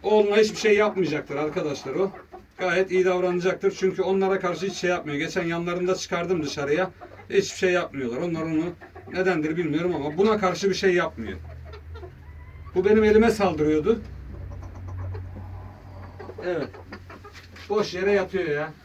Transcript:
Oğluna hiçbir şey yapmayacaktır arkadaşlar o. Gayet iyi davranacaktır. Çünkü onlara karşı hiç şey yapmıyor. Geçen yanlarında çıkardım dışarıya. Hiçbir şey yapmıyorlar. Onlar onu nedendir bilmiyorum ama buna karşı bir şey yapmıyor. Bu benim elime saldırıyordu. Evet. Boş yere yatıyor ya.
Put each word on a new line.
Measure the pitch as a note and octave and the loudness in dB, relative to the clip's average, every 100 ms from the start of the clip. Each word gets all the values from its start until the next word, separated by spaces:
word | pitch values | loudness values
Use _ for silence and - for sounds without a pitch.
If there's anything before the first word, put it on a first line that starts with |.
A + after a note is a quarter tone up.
Oğluna | G3 G#3+ G3+ G#3 | 4 4 6 6
hiçbir | G#3+ - | 4 4
şey | A3 G#3 | 4 6
yapmayacaktır | G#3+ F#3+ D#3 D3 - C#3+ | 4 2 0 0 -4 -4
arkadaşlar | D3+ F3 D3+ C#3 C3+ | -2 -2 -4 -4 -4
o. | D3+ G3 - - - - - | -2 -2 -4 -20 -20 -20 -4
Gayet | F#3 F3 F#3+ | 0 0 2
iyi | F#3 | 2
davranacaktır. | F#3 F3+ F#3 F3 F3+ - G3 F#3+ | 4 2 2 2 0 2 -2 2
Çünkü | F#3+ F3+ | 0 2
onlara | F3+ F#3+ F#3+ F#3+ | 0 2 2 2
karşı | F3+ D#3+ F#3+ | 0 -2 -4
hiç | |
şey | - F3+ | -2 0
yapmıyor. | F3 D3+ C#3+ | 0 -2 -4
Geçen | E3 F#3 | -2 -2
yanlarında | E3+ E3+ F3 F3+ F3+ | -2 -2 -2 -2 0
çıkardım | F#3 - F3 E3+ F3+ | -2 -2 -4 0 0
dışarıya. | C#3+ D3 C#3+ D#3 F#3 - - - - | -2 -4 0 0 0 -6 -20 -18 0
Hiçbir | G3 - - | 0 0 0
şey | F#3+ | 2
yapmıyorlar. | F3+ E3 C#3 B2 A#2+ | 2 -2 -6 -4 -2
Onlar | F3 D#3+ | -2 -2
onu | D#3+ D#3 F3 - - - - | 0 0 -2 -6 -18 -18 -8
nedendir | F3+ F#3 E3 D#3 D#3+ | 0 2 2 0 -2
bilmiyorum | D#3+ D3+ F3 | -2 0 0
ama | D#3 D3 D#3 | -2 -2 2
buna | G#3+ G#3+ | 4 4
karşı | F#3 F3 G3 | 2 2 0
bir | |
şey | F3+ F#3+ | 2 2
yapmıyor. | F3 E3 - A2+ E2+ - - - G#4+ - - F#4 - - - - - - | 2 0 -4 -10 -10 -12 -16 -16 -16 -16 -16 -16 -18 -20 -18 -18 -16 -4
Bu | F#3 | 2
benim | G3 A3 | 6 6
elime | G#3+ G#3+ A3+ | 8 8 6
saldırıyordu. | - F#3+ D3+ D3+ D#3 E3 A3+ - - - - - - - - - - - - - - - - - - - - - - - - | 4 2 4 2 4 2 0 -2 -14 -14 -14 -12 -12 -14 -14 -12 -8 -8 -8 -10 -12 -14 -14 -16 -18 -18 -16 -16 -16 -14 -8
Evet. | F3+ E3 C3 - - - - - - - - - - | -4 -4 -4 -10 -18 -18 -18 -18 -18 -20 -20 -20 -2
Boş | G#3 G3 | 0 0
yere | F3+ G3 | 0 2
yatıyor | G3+ F#3 F#3 E3 | 2 2 -2 0
ya. | D3 D3+ - | -2 -4 -8